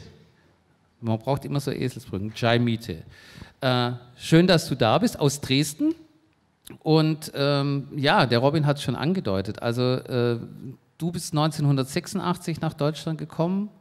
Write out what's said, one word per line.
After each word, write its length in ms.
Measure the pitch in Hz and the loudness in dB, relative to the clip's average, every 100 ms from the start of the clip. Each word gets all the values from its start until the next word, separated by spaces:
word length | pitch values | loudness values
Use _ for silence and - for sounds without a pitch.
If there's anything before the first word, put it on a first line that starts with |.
| - - _ _ _ _ _ _ _ _ | -8 -20 _ _ _ _ _ _ _ _
Man 160 | 113 113 | -4 -2
braucht 260 | 131 143 | -2 -4
immer 160 | - 143 | -4 -4
so 100 | 139 | -4
Eselsbrücken. 640 | - 127 120 - 95 107 | -4 -4 -6 -10 -8 -8
Chaimite. 680 | - 117 120 120 110 - 80 - - - - - _ | -2 2 4 2 -2 -6 -12 -14 -20 -20 -20 -20 _
Äh, 300 | 131 123 123 123 - - | 0 0 0 -4 -12 -16
schön, 300 | - 160 185 | 4 6 8
dass 240 | 165 - | 4 2
du 40 | |
da 220 | 127 113 139 | 2 4 4
bist, 240 | 226 - | 2 2
aus 220 | 147 - | 0 0
Dresden. 520 | - 135 151 - 302 330 - _ _ _ _ _ - - | 0 0 0 0 -2 -2 -8 _ _ _ _ _ -20 -8
Und, 520 | - 160 156 156 - | 2 4 4 0 -6
ähm, 540 | - 143 143 143 139 143 | -2 0 0 0 -2 -4
ja, 300 | 143 139 202 | -2 2 4
der 140 | 127 120 | 4 4
Robin 260 | 135 160 | 4 4
hat's 180 | 143 143 | 2 0
schon 140 | - - | -2 -2
angedeutet. 640 | 143 185 107 95 101 - | -2 -2 -2 -2 -4 -4
Also, 220 | 120 120 | -4 0
äh, 560 | 127 127 - 123 120 117 98 - 135 127 _ - | 0 0 -2 -2 0 -2 -6 -14 -16 -18 _ -8
du 160 | 165 | -6
bist 220 | 170 - | -6 -4
neunzehnhundertsechsundachtzig 1300 | 151 156 151 143 139 131 175 175 185 180 175 - 160 | 0 0 2 2 2 0 -4 -6 -4 -4 -4 -6 -4
nach 100 | 160 | -4
Deutschland 460 | - 147 151 165 156 | -2 -2 -2 -6 -6
gekommen, 500 | 151 - 165 196 208 - | -6 -2 0 0 -4 -10